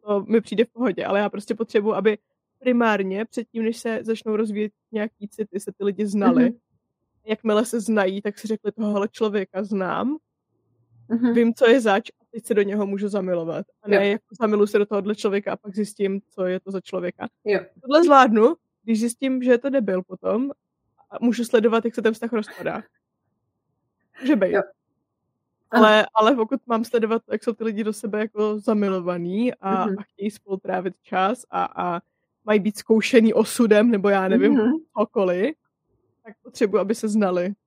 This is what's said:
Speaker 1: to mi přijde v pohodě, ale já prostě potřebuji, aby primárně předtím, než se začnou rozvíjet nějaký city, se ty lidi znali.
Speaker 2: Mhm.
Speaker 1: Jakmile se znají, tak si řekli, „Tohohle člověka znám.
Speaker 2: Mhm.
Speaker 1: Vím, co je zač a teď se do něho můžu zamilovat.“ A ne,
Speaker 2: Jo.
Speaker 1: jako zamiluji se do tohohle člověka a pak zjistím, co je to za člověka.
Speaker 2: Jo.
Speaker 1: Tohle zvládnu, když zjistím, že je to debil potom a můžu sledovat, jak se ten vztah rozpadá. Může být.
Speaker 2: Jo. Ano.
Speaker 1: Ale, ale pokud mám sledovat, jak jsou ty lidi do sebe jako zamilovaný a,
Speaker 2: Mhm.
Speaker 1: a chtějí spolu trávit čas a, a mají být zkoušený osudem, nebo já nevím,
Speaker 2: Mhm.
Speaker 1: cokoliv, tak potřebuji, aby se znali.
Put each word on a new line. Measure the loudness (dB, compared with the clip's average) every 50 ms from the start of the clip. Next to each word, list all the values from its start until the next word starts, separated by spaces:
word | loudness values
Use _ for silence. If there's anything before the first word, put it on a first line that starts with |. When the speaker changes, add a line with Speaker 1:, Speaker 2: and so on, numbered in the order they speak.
| _
Speaker 1:
to | -2 -2 -2 0
mi | 2 0 0
přijde | 0 0 0 0 0
v | _
pohodě, | _ -4 -2 -2 -2 -2 -4
ale | -2 0 0
já | 0 -2
prostě | -4 -8 -8 -8 -6
potřebuji, | -6 -6 -2 -2 0 0 0 -2
aby | 2 0 0 0 0 _ _ _ _ _ _ _ _
primárně | -2 0 2 2 2 2 2 0 -2 -4 -4 -6 -6
předtím, | -6 -8 -10 -10 _ _ -4 -4
než | -4 -4
se | -4 -6 -6 -6 -6 -4
začnou | -6 -6 -6 -4 -4 -2
rozvíjet | -2 -2 -4 -4 -6 -6 -6 _ _ _ _
nějaký | -8 -6 -6 -6 _ _ -18
city, | -16 -10 -10 -10 -8 -8 -10
se | -10 -10 -12
ty | _ -6
lidi | -6 -4 -2 -4
znali. | -2 -2 2 2 4 4 4 2
Speaker 2:
Mhm. | 2 0 _ _ _ _ _ _ _ _ _ _ _ _ _ _
Speaker 1:
Jakmile | -6 -6 -4 0 0 2 2 0
se | 0 -4 -4
znají, | -2 0 0 2 2 0 -2 -4
tak | -6 -8 -8 -8
si | -6
řekli, | -6 -6 -4 _ -8
„Tohohle | -6 -4 -4 -2 -2 -2 -2
člověka | -4 _ -4 -4 -2 -2 -4 -6 _ -6 -8 -6
znám. | -4 -4 -4 -2 -2 -4 -2 -2 -4 -4 -6 _ _ _ _ _ _ _ _ _ _ _ _ _ _ _ _ _
Speaker 2:
Mhm. | -4 -2 0 0 2 4
Speaker 1:
Vím, | 4 2 2 2
co | 4 6 6
je | 6 6
zač | 4 2 0 0 -2 -6
a | _ _ _ _
teď | -16 -16 -6
se | -2 0
do | 0
něho | 0 0 0 -4 -2
můžu | -2 -4 -4 -4
zamilovat.“ | -4 -4 -4 -2 -2 -4 -4 -4 -6 -8 -8 -10 _ _ _ _
A | 0
ne, | 2 2 4
Speaker 2:
Jo. | 2
Speaker 1:
jako | 0 -2 _ _ -6 -4
zamiluji | -2 0 2 2 2
se | 2 2 0
do | 0
tohohle | 0 -2 -4 -2 -4 -6
člověka | -2 -2 -2 -2 -2 -4 -4 -8
a |
pak | -8 _ -10 -6
zjistím, | -6 -6 -6 -4 -4 -2 -2 -2 -4 _ _
co | _ -6 -4
je | -4 -4 -6
to | _ -8
za | -10 -10
člověka. | -10 -8 -8 -6 -6 -8 -8 _ -14 -14 _ _ _
Speaker 2:
Jo. | -2 -2 -2 -2 -8 _ -18
Speaker 1:
Tohle | -4 2 4 4 6
zvládnu, | 8 8 8 8 6 6 4 4 4 2 _ _ _ _ _ _
když | -4 -2 -2
zjistím, | -2 -4 -4 _ -4 -4 -4 -2 2
že | 2
je | 2
to | 2 2 0
debil | -2 0 0 0 -2 -4 -4
potom | _ -16 -8 -4 -2 -2 -2 -2 -4 -8 _ _ _ _ _ _ _ _ _ _ _
a | -10 -2 -2
můžu | 0 0 0 -2
sledovat, | 0 2 2 4 4 2 2 -2
jak | -2 -6
se | -2
ten | -2 -2 -2
vztah | -2 -8 -6 -6
rozpadá. | -6 -6 -8 -14 -10 -8 -8 -8 -8 -12 _ _ _ _ _ _ _ _ _ _ _ _ _ _ _ _ _ _ _ _ _ _ _ _ _ _ -8
Může | 0 0 2
být. | 2 2 0
Speaker 2:
Jo. | 0 -2 -2 -4 _ _ _ _ _ _ _ _ _ _ _ _ _ _ _ _ _ _ _ _
Ano. | 4 6 6
Speaker 1:
Ale, | 8 8 6 4 2 _
ale | 4 4 4 4
pokud | 2 0 -2 -4 -6 _
mám | -4 -2 -2 -2
sledovat, | -2 -2 -2 0 0 -2 -4 _ -6
jak | -8 -4 -4
jsou | -6 -6
ty | _ -6
lidi | -6 -4 -4 -6
do | -6 -6
sebe | -6 -8 -6 -4 -4
jako | -6 -6 _ -4 -2 -2 -2 -4
zamilovaný | -2 0 0 0 0 0 -2 -2 -4 -4 -6 -4 -6 -4 -4 -2 -2 -2 -4
a, | _ -6 -4 -2 -2 -2
Speaker 2:
Mhm. | -2 -4 -6
Speaker 1:
a | -8
chtějí | _ _ -8 -8 -8
spolu | -8 -10 _ -10 -10
trávit | -8 _ -6 -6 -4 -6 -6 -10 _
čas | _ _ -2 -2 0 0 -2 -6 -10 _
a, | -4 -4 -4 -4 -4 -6 -6 -4 -6
a | -8 _ _ _ _ _ _ _ _ _
mají | 0 0 2
být | 2 0 -6
zkoušený | -6 0 2 2 2 2 4 4 6 6 6 4
osudem, | 2 0 0 2 0 4 4 6 4 4 4
nebo | 2 2 2 2
já | 2 2 2
nevím, | 2 2 4 4 4 4
Speaker 2:
Mhm. | 4 2 2 0 -2 -6 _ _ -4
Speaker 1:
cokoliv, | -4 -2 _ 0 0 0 0 0 -2 -4 -4 _ _ _ _ _ _ _ _ _ _ _ _ _ _
tak | -20 -20 _ _
potřebuji, | -20 _ -2 -2 2 2
aby | 0 0 0 -4
se | -4 -2
znali. | -2 0 0 0 2 0 -2 -4 -4 -6 _ _